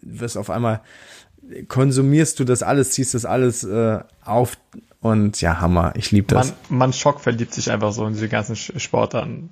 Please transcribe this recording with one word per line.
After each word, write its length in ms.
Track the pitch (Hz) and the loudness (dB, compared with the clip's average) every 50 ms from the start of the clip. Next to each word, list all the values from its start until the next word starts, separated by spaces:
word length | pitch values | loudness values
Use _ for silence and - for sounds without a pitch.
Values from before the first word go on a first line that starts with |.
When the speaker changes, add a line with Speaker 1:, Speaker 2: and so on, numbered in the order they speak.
Speaker 1:
wirst 360 | - - 107 107 117 113 - | -16 -16 -12 -10 -10 -6 -6
auf 120 | 101 104 - | -6 -6 -4
einmal, 300 | 85 117 120 113 110 110 - - - - - - - - - _ _ _ - - - - - | -4 -2 0 0 -2 -4 -6 -14 -20 -20 -20 -20 -20 -20 -20 _ _ _ -20 -18 -18 -16 -14
konsumierst 720 | - - 127 135 139 127 135 135 135 147 156 160 156 - - | -4 0 2 2 4 4 4 4 4 4 4 4 2 0 -2
du 60 | 135 | 0
das 180 | 123 123 - 82 | 2 2 0 2
alles, 280 | 98 131 143 131 - | 2 2 2 2 2
ziehst 220 | - 139 127 - - | 0 -2 -2 -2 -2
das 120 | 113 110 | -4 -2
alles, 400 | 82 107 127 127 123 117 - - | -2 0 2 2 2 0 -2 -6
äh, 340 | 92 104 113 113 110 110 85 - - _ _ _ | -4 0 0 2 0 0 -2 -6 -12 _ _ _
auf 340 | - 107 120 131 - - - _ _ - - - _ _ _ | -2 0 2 0 0 -2 -10 _ _ -20 -20 -20 _ _ _
und 400 | - 113 110 107 104 101 - - | 0 2 2 4 2 2 0 0
ja, 180 | - 85 82 - | 0 0 0 2
Hammer, 320 | 87 87 90 85 85 - - | 2 2 4 2 2 0 -2
ich 140 | 110 - - | -4 0 2
lieb 180 | 104 101 - - | 2 2 4 4
das. 240 | - 123 127 135 - - - - | 4 2 2 2 -2 -8 -8 -4
Speaker 2:
Man, 80 | 135 | 0
man 160 | 127 131 131 127 | 2 2 2 2
schockverliebt 600 | - - 147 139 - - 123 117 113 113 - - | 2 2 2 0 2 0 -2 -2 -2 -4 -6 -6
sich 180 | - - 120 | -6 -4 -2
einfach 200 | 117 104 107 104 | -2 0 0 -2
so 160 | 104 120 107 | -2 -2 -4
in 60 | 110 110 | -4 -4
diese 160 | 107 110 107 | -4 -4 -2
ganzen 260 | 113 110 101 - 110 | -2 -2 -2 -4 -8
Sch-, 240 | - - - - 131 | -8 -10 -10 -10 -10
Sportarten, 720 | - - - 117 110 113 - 117 - - 117 127 165 170 | -6 -2 0 0 0 0 -2 -4 -6 -6 -10 -12 -14 -16